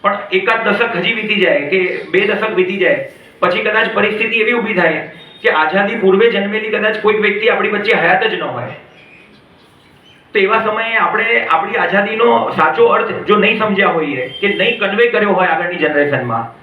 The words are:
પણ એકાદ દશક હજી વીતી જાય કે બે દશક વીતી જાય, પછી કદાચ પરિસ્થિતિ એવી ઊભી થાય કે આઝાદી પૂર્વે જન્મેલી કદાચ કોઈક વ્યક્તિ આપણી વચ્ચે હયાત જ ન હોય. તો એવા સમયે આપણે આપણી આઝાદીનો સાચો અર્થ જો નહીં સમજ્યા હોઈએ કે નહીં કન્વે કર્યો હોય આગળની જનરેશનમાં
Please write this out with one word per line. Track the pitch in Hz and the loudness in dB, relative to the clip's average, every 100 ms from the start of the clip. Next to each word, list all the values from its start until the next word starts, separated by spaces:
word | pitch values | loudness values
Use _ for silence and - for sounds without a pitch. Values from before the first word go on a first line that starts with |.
પણ | 202 196 - | 0 -2 -2
એકાદ | 185 190 226 214 | -2 0 0 0
દશક | 202 233 175 | 0 0 -2
હજી | 170 | -2
વીતી | 226 208 202 | -4 -2 0
જાય | 175 143 | 2 2
કે | 143 185 180 - - | 0 0 0 -4 -2
બે | 175 208 | 0 0
દશક | 202 214 | -2 -2
વીતી | 180 185 196 | 0 -2 0
જાય, | 170 113 - - - - | 0 0 -4 -14 -20 -4
પછી | 180 196 | -2 0
કદાચ | 214 214 220 | 0 0 0
પરિસ્થિતિ | 202 208 214 226 226 | 0 -2 0 -2 0
એવી | 220 | 0
ઊભી | 240 202 | 0 0
થાય | 180 165 156 - - - - | 0 0 -2 -8 -16 -20 -4
કે | 226 | -2
આઝાદી | 160 156 190 202 233 | 0 0 0 0 0
પૂર્વે | 190 190 233 | 2 4 4
જન્મેલી | 196 202 214 214 | 2 -2 -4 -4
કદાચ | - 214 214 | -2 -2 0
કોઈક | 208 214 | 0 2
વ્યક્તિ | 208 202 220 | 0 0 0
આપણી | - 202 | 0 0
વચ્ચે | 202 220 202 | -2 0 0
હયાત | 165 185 | 2 2
જ | 220 | 0
ન | 180 | -2
હોય. | 160 120 123 - - - - - - - _ _ - _ _ _ - - _ | -6 -8 -10 -12 -20 -20 -20 -20 -20 -20 _ _ -20 _ _ _ -20 -20 _
તો | 214 | 0
એવા | 196 220 | 2 2
સમયે | 220 214 226 226 | 0 -2 -2 0
આપણે | 214 220 220 233 - | 0 0 0 0 2
આપણી | 160 202 | 0 0
આઝાદીનો | 226 170 196 202 220 233 233 - | -2 0 0 0 2 4 4 0
સાચો | - - - 233 | 0 0 4 4
અર્થ | 220 - | 4 0
જો | 175 - 208 | -6 0 2
નહીં | 190 - | 2 0
સમજ્યા | 214 196 190 | 0 2 2
હોઈએ | 165 151 131 127 | 0 -2 -4 -6
કે | - 196 | -4 -4
નહીં | 208 240 - | 0 0 0
કન્વે | 202 202 240 | -2 2 2
કર્યો | 208 208 | 2 0
હોય | 180 180 | 2 2
આગળની | 160 175 175 | 0 -2 -2
જનરેશનમાં | 151 147 143 127 120 117 - - | -2 0 0 -2 -4 -6 -6 -14